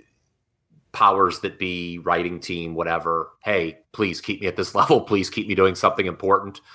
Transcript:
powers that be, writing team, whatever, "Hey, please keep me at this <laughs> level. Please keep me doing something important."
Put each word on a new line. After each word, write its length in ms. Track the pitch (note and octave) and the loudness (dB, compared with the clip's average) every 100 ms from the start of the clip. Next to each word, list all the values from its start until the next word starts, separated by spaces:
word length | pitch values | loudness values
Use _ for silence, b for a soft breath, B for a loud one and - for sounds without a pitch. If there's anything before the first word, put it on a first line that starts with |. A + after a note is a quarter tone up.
| _ _ _ _ _ _ _ _ _ | _ _ _ _ _ _ _ _ _
powers 460 | - G#2 G2 F#2+ - | 4 4 6 2 0
that 160 | G2 - | -8 -6
be, 400 | F#2 F2+ F2 E2+ | -6 -6 -6 -6
writing 400 | E2+ E2+ F2 F2 | -2 0 0 -6
team, 340 | - F2 E2 E2 | -8 -6 -6 -4
whatever, 540 | E2+ E2 D#2+ E2 D#2 _ | -2 -2 -2 -2 -4 _
"Hey, 340 | - G2+ E2 - _ | -2 -2 -2 -8 _
please 260 | - G2+ E2 | -4 -2 -2
keep 200 | - G2 | -8 -4
me 60 | F#2+ | -4
at 80 | - | -4
this 200 | F#2 G2+ | -2 0
<laughs> 0 | |
level. 260 | F#2+ - | 4 4
Please 280 | A3+ G#3 - | 4 0 0
keep 180 | - G#2+ | -4 -2
me 80 | F#2+ | 2
doing 200 | F#2+ F2+ | 2 4
something 300 | G2 - F#2 | 0 2 -4
important." 540 | E2+ F#2+ G2 G2 G2 B | -4 2 2 0 -14 B